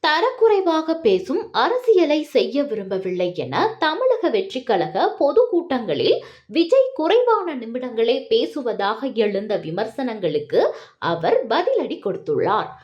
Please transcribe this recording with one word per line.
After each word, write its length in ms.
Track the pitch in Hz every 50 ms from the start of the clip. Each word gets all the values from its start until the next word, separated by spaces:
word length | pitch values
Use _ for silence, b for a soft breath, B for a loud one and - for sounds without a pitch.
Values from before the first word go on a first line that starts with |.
| -
தரக்குறைவாக 880 | 320 302 320 349 508 508 - 440 453 415 392 381 349 320 311 311 320 320
பேசும் 580 | 320 - 226 190 185 185 - 269 403 453 - -
அரசியலை 680 | 208 240 330 453 508 494 494 440 370 339 285 302 302 294
செய்ய 400 | - - 262 - - 233 285 285
விரும்பவில்லை 720 | - 220 208 196 190 196 190 190 190 185 175 180 180 180
என 420 | - 135 123 131 - 381 453 440 -
தமிழக 500 | 339 311 311 381 508 523 508 440 - 330
வெற்றி 340 | 240 202 190 - - 262 262
கழக 540 | - 220 180 160 160 - 190 285 392 - -
பொதுக்கூட்டங்களில் 1000 | - 277 294 427 494 494 427 339 294 - 269 247 226 190 151 135 120 - - - B B B B B
விஜய் 440 | B 208 302 339 339 - 539 523 523 -
குறைவான 640 | - 311 330 392 480 494 480 453 440 381 349 302
நிமிடங்களே 680 | 254 226 226 233 254 254 247 226 220 226 233 262 269 262
பேசுவதாக 800 | - 226 226 262 330 - 311 254 240 202 190 202 196 220 220 269
எழுந்த 520 | 269 214 220 214 202 196 196 208 214 208 180
விமர்சனங்களுக்கு 1160 | - 156 160 185 220 220 - - 269 247 220 214 185 165 147 151 147 - 143 202 403 - B B B B B B
அவர் 480 | - - 170 165 160 196 - 523 -
பதிலடி 540 | 220 233 302 349 523 539 440 294 - 302 -
கொடுத்துள்ளார். 680 | - 208 175 - - - 151 147 - 170 202 214 160 - - -